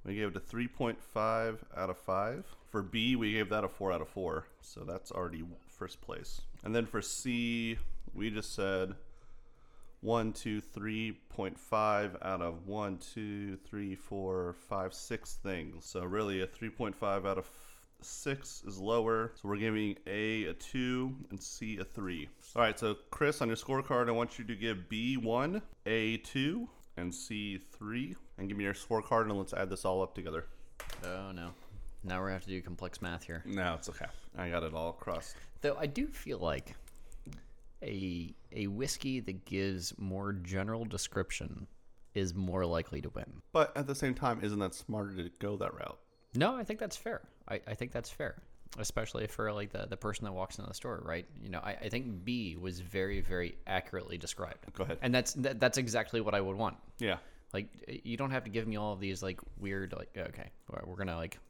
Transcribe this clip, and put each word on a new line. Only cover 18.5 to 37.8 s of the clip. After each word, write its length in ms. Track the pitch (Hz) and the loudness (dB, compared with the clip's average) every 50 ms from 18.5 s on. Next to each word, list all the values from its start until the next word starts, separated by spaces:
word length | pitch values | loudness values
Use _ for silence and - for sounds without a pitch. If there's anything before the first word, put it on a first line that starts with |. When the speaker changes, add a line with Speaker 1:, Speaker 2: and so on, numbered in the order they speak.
| - - - | -10 -10 -8
Speaker 1:
is 120 | 107 98 95 | -8 -6 -2
lower. 540 | 95 104 113 117 110 113 113 110 113 113 - | 2 4 6 6 8 6 6 4 4 2 -2
So 120 | - - 101 | -4 -2 0
we're 80 | 104 101 | 0 2
giving 380 | 107 113 107 107 107 104 98 - - - | 2 4 4 4 4 2 0 -2 -4 -4
A 360 | 98 107 107 110 110 110 104 | -2 0 2 2 2 2 0
a 80 | 78 85 | 0 -2
two 600 | - - - - 135 127 127 127 127 127 131 131 135 - - | -4 -6 -4 0 0 2 2 2 2 2 0 -2 -4 -8 -10
and 100 | 101 98 | -10 -10
C 360 | - - - - 113 110 110 - | -8 -8 -8 -6 -6 -4 -4 -4
a 60 | 98 | -4
three. 440 | - - - 101 92 87 82 73 - - - - - - | -6 -6 -4 -2 -2 -2 -2 -4 -6 -10 -14 -14 -2 4
All 60 | 117 120 | 6 6
right, 140 | 110 104 - | 6 6 4
so 180 | 117 107 104 - - - | 2 2 2 0 -4 -6
Chris, 300 | - - 151 147 151 - | 0 4 4 4 6 4
on 60 | 143 117 | 4 2
your 80 | 113 | 2
scorecard, 520 | 113 - - 135 135 135 - 139 123 123 117 | 2 0 2 2 2 4 4 4 6 6 6
I 40 | 117 | 4
want 240 | 113 120 120 - - | 4 2 0 -2 -6
you 60 | 117 | -6
to 100 | 101 117 | -6 -4
give 320 | 98 110 113 110 92 87 - | 0 0 0 0 0 -2 -4
B 280 | 113 107 117 123 135 | -2 0 2 2 2
one, 460 | 127 113 110 113 123 135 160 185 214 - - - - - | 2 2 4 4 4 4 4 2 0 -4 -6 -10 -6 0
A 300 | - 110 113 110 110 113 113 | 2 4 4 4 4 2 0
two, 500 | - - - 139 135 147 175 240 233 - - - - - - | -2 -2 0 2 2 2 2 0 -2 -6 -8 -14 -18 -12 -6
and 180 | - 87 90 85 | -4 -4 -2 -4
C 440 | - - - 110 104 104 104 98 92 - - - | -4 -6 -4 -4 -2 -2 -2 -4 -6 -8 -10 -12
three. 440 | - 107 104 113 123 135 170 185 - - - - | -8 -6 -2 -2 -2 -2 -2 -4 -8 -10 -12 -8
And 120 | - 95 95 | -4 -4 -2
give 80 | 101 | 0
me 80 | 101 101 | 0 0
your 100 | 101 101 | 0 0
scorecard, 480 | - - - 117 110 107 - 123 113 113 | -2 0 2 2 2 4 6 6 6 6
and 160 | 107 104 98 | 6 4 0
let's 140 | 95 - - | 0 0 0
add 160 | 87 98 95 | 0 0 0
this 140 | 101 92 - | 0 0 2
all 180 | 95 92 95 95 | 4 4 4 4
up 100 | - - | 2 0
together. 320 | 95 87 85 80 82 82 - - - - - - - - - - - - | -4 -4 -4 -2 -4 -4 -4 -8 -10 -12 -12 -12 -10 -8 -8 -6 -6 -4
Speaker 2:
Oh, 260 | 90 90 95 98 98 | -4 -4 -4 -4 -6
no. 200 | 92 87 85 85 85 - - - - - - - - - - | -6 -6 -6 -8 -8 -10 -14 -12 -10 -6 -6 -6 -6 -4 -4
Now 160 | 92 92 92 | -2 0 0
we're 60 | 95 | 0
gonna 60 | 98 95 | 0 0
have 80 | 92 - | -2 -2
to 40 | 95 | -2
do 100 | 95 92 | -4 -4
complex 400 | 90 - 87 - 95 90 - - | -4 -4 -6 -4 -4 -4 -4 -4
math 220 | - 90 85 85 - | -4 -4 -4 -4 -4
here. 200 | - 85 82 85 | -6 -6 -6 -4
Speaker 1:
No, 280 | - 101 98 90 87 82 | -2 0 2 2 2 0
it's 140 | 80 - - | 0 -4 -6
okay. 180 | - - - - - - - - - | -6 -6 -6 -6 -6 -6 -10 -8 -6
I 120 | 85 90 87 | -4 -2 0
got 140 | 85 85 82 | 2 2 0
it 100 | 80 78 | 0 0
all 180 | 80 80 85 82 | 0 -2 -2 -2
crossed. 440 | - - - 87 82 - - - - - - - - - | -4 -4 -4 -2 -2 -4 -6 -8 -10 -10 -12 -6 0 2
Speaker 2:
Though 140 | 147 139 - | 2 2 2
I 80 | 156 | 0
do 220 | 143 139 - 277 - | 0 0 0 0 -2
feel 300 | - - - - 131 92 | -2 -6 -6 -4 -4 0
like 360 | 87 82 73 69 - - - - - - - - - - - - - - - - - - - - - - - - | 2 2 2 2 0 -4 -10 -12 -12 -12 -12 -12 -12 -10 -10 -10 -10 -10 -10 -10 -12 -14 -14 -16 -16 -16 -14 -10